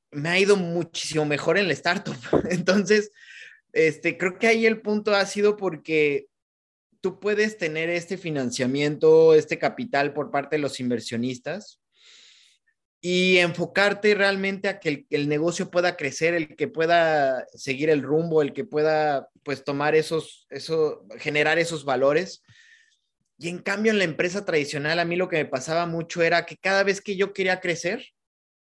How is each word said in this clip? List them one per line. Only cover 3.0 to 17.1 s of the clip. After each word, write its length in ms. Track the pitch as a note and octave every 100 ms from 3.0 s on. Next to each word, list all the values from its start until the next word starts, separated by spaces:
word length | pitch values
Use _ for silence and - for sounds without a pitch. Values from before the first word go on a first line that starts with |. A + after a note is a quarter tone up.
| G#3 - - - - - _
este, 460 | - D#3+ D3 E3+ -
creo 200 | F3+ F3+
que 80 | A3+
ahí 200 | A3+ A3+
el 140 | G#3+
punto 340 | G#3 G#3+ G#3+
ha 100 | G3+ G3
sido 300 | G#3 G#3 G#3
porque 720 | F#3+ D3+ - D#3 D3 C#3 - _ _ _ _ _ _ _
tú 180 | F#3 F#3
puedes 400 | G3+ G#3 G#3+ G#3+
tener 320 | E3 D#3 E3
este 260 | F3 E3+ F#3
financiamiento, 1200 | F3 D3 B2 B2 B2 C#3+ D3 D3 D#3 D#3+ D#3+
este 240 | D#3 D3+ D#3+
capital 540 | D3 - A#2 C#3+ D3
por 180 | D3 B2+
parte 260 | C#3+ C3+ D3+
de 60 |
los 160 | C#3 C#3
inversionistas 1000 | B2 A#2+ - A#2 B2 B2+ C#3+ F#3 - - _ _ _ - - _ _ _ _ _ _ _
y 380 | F3 F3+ F#3 F#3
enfocarte 760 | F3 E3+ E3+ F#3+ G3+ G3+ G#3+
realmente 540 | G#3 G3 G3 G3 G3 G3
a 100 | F#3+
que 100 | D#3+
el, 180 | C#3+ -
el 180 | D3 D3
negocio 420 | D3 E3 E3+ F#3
pueda 260 | F3+ F3 F3
crecer, 380 | C#3+ - D#3+
el 200 | E3+ D#3
que 140 | - D3
pueda 760 | D3 E3 E3+ E3